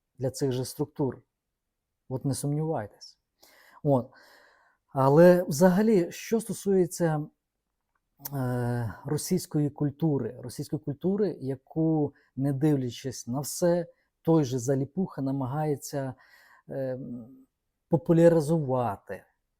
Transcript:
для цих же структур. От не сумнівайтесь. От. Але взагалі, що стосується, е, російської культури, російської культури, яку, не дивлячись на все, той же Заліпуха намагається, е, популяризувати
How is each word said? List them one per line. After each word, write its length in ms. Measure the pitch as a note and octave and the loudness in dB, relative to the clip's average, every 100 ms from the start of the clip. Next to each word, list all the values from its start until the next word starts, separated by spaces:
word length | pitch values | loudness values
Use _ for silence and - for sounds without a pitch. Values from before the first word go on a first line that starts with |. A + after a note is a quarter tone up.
| _ - | _ -6
для 120 | B2+ | -6
цих 200 | - C#3 | -2 -2
же 140 | B2 B2+ | -2 -4
структур. 560 | - D3 - C3+ - _ _ _ _ _ _ _ _ - | -6 -6 -4 -4 -4 _ _ _ _ _ _ _ _ -10
От 160 | C3 C#3+ | -6 -4
не 80 | |
сумнівайтесь. 840 | B2+ C#3+ D3 D#3 C#3+ G#2 _ - _ _ _ _ _ _ - | -4 -4 -4 -2 -4 -6 _ -20 _ _ _ _ _ _ -4
От. 280 | D3 C3 A#2+ - - - _ _ _ _ _ | 0 0 0 -12 -20 -20 _ _ _ _ _
Але 500 | C#3 C3+ D3 F3+ F3+ | 2 6 8 10 8
взагалі, 680 | F#3 C#3 F#3 F3+ A3 G3+ E3+ | 2 4 4 6 4 4 2
що 300 | - - A3+ | -4 -4 -2
стосується, 840 | A3+ F3+ G3 F#3+ E3+ - E3+ D3+ D#3 _ _ _ _ _ _ _ _ _ C#3 | -2 -6 0 2 2 0 0 0 -4 _ _ _ _ _ _ _ _ _ -10
е, 600 | C#3 B2 B2 A#2+ A#2+ A2+ - - | -4 -2 -2 -2 -4 -6 -8 -6
російської 640 | D3 - F#3 - D#3 D3 | -6 -2 -4 -2 -2 -2
культури, 640 | - D3 - E3 C#3 A2+ - | -2 -4 -2 0 0 -4 -8
російської 400 | B2 - C#3 D#3 | -12 -12 -8 -8
культури, 580 | - C3 F3+ G#3 F#3+ - | -8 -6 -4 -2 -2 -4
яку, 720 | C3 C3 _ D#3+ D#3+ D#3 C#3+ - _ - | -8 -8 _ -2 0 2 -2 -6 _ -4
не 180 | C#3 | -2
дивлячись 760 | C3+ D#3 C#3 B2 - C3 - - | 0 2 2 -2 -8 -10 -10 -8
на 120 | C3 | -8
все, 460 | C3+ - F3 F3 E3+ _ _ _ | -8 -2 0 0 -2 _ _ _
той 220 | - D#3+ | 2 2
же 160 | C3 C3 | 2 -2
Заліпуха 600 | A#2+ C3+ C#3 F#3 F#3+ - | -2 -2 -2 -4 -6 -4
намагається, 920 | C3+ C#3 B2+ D3 D#3 C#3 - C#3+ C3 - _ _ _ _ - | -4 -4 -4 -4 -2 -4 -6 -6 -6 -10 _ _ _ _ -12
е, 300 | C#3 C3 B2+ A#3+ A#3+ A3 - _ _ _ _ _ | -8 -6 -6 -10 -14 -16 -20 _ _ _ _ _
популяризувати 1300 | E3+ - E3 E3+ E3 C#3+ E3 C3+ B2+ A#2 G2 - F#2+ - _ _ _ | -2 2 6 6 6 2 0 0 -2 -2 -4 -10 -14 -14 _ _ _